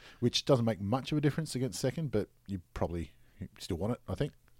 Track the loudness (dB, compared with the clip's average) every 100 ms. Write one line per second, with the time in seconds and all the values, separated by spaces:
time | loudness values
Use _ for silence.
0 | -20 -2 0 2 4 4 4 0 0 0
1 | 0 2 2 2 -2 -2 -2 0 -2 0
2 | 0 0 -2 -6 -8 -8 -6 -4 -2 -2
3 | -6 -10 -20 -14 -12 -10 -6 -2 -2 -4
4 | -4 -4 -4 -6 -20 -12